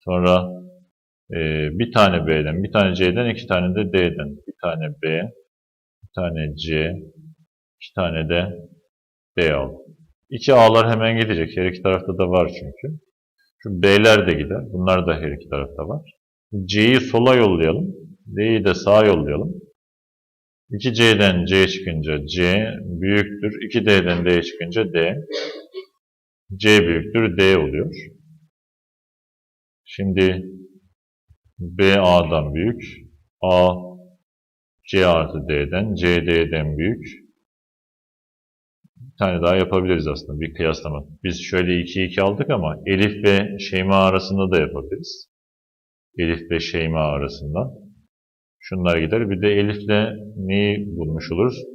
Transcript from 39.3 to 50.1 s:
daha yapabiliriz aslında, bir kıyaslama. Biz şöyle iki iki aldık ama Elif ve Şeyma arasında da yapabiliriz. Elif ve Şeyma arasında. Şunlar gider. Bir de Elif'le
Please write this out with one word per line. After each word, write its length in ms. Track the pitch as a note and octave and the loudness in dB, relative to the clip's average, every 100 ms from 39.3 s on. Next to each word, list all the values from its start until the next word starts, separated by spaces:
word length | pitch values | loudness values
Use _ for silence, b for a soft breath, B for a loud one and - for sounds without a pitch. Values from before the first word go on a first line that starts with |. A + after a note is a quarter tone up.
| F2+ | 2
daha 140 | E2+ F#2 | 2 2
yapabiliriz 500 | F2+ F#2+ F#2 F2 D2+ | 2 0 2 0 -2
aslında, 320 | D2+ - D2+ | -6 -8 -8
bir 140 | D#2+ | -8
kıyaslama. 520 | D2+ D#2+ D#2 D#2 D2+ C#2 - | -2 -2 -2 -6 -10 -12 -8
Biz 180 | F2+ F2 | -6 -6
şöyle 380 | - F#2 F2+ F2 | -4 -2 0 0
iki 240 | F2 G2 | -2 -4
iki 180 | F#2 F#2 | -4 0
aldık 280 | G2 G#2 C#3+ | 0 0 -2
ama 320 | B2+ D#2 D2+ - | -2 -2 -6 -2
Elif 380 | F#2+ G#2 G#2 | 0 0 2
ve 340 | G#2 G2 G2+ - | 2 4 0 -8
Şeyma 380 | - F#2+ F#2+ G2 | -6 -4 2 4
arasında 540 | F#2+ F#2+ F#2 G2 F#2+ | 4 2 -2 -2 2
da 100 | F2+ | 2
yapabiliriz. 720 | D2 C#2+ - B2+ E3+ - - _ _ _ _ _ _ _ _ - | 0 -4 -10 -12 -12 -18 -20 _ _ _ _ _ _ _ _ -4
Elif 320 | E2+ E2 - | -2 -2 -2
ve 100 | E2 | -4
Şeyma 400 | - E2+ E2 D#2+ | -2 -4 -2 -2
arasında. 880 | D#2 C#2+ C#2+ - D2 D#2+ - - - _ _ _ _ _ _ _ | -2 -2 -6 -8 -8 -6 -6 -10 -20 _ _ _ _ _ _ _
Şunlar 400 | - F#2+ F2+ E2+ | -10 -4 0 0
gider. 320 | D#2+ A2 A2 | 0 -2 -2
Bir 120 | F#2+ | 0
de 60 | G#2 | 0
Elif'le 680 | G2+ G#2 G#2 G#2 G#2 A2 | 2 0 -2 0 0 0